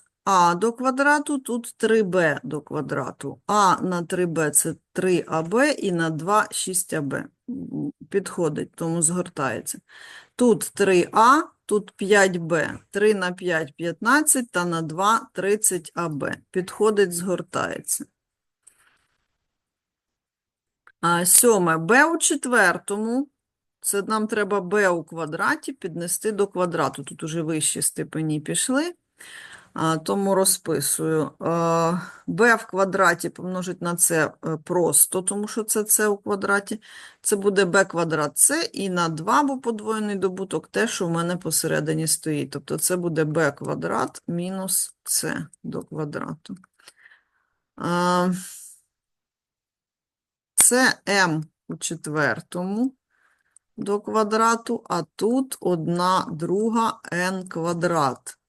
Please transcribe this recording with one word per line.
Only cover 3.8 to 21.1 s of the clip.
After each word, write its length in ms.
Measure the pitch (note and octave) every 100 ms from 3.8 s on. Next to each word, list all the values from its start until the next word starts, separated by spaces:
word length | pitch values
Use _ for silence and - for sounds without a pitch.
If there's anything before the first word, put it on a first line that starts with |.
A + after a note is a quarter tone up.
на 200 | F#3 F3
три 240 | E3+ F3+ F3+
Б — 240 | E3 D3+
це 200 | D3 E3 D3+ _
три 320 | - F#3 F3 -
А 140 | D#3+
Б 300 | E3 A3 D4
і 200 | - G3+
на 180 | E3+ E3
два — 380 | D#3 E3 G#3+ -
шість 440 | - - F3+ -
А 60 | D#3+
Б. 240 | C#3+ C3 - _ -
М, 440 | A#3+ E3+ D3+ D3 - -
підходить, 640 | G3 F#3+ - E3 D#3 -
тому 280 | - E3 E3
згортається. 760 | E3 F3+ F3 - C3+ G#2+ - - - - - - - -
Тут 340 | B3 F#3+ -
три 340 | - G3 F#3 E3+
А, 300 | - A#3 D4 E4+ _ -
тут 260 | G#3 G3 -
п'ять 400 | G3 G3+ F#3+ F3
Б. 420 | E3 E3 - - -
Три 240 | G3+ G#3+
на 180 | G#3 F3+
п'ять — 420 | F3+ F3+ D#3+ D3+ -
п'ятнадцять, 720 | E3 E3 G#3+ C#4+ D4+ C4 A#3+
та 140 | F3+
на 180 | F3 E3
два — 460 | D#3+ D#3 G3 A3 A3+
тридцять 600 | - F#3 G#3 - F3+ -
А 140 | - E3+
Б. 280 | D3 - - _
Підходить, 640 | F#3 F3+ - G#3+ G#3 G3
згортається. 920 | F3 F3+ F3 F3+ - F2+ - - - - _ _ _ _ _ _ _ _ _ _ _ _ _ _ _ _ _ _ _ _ _ _ _ _ _ _ _ _ _
А 260 | E3+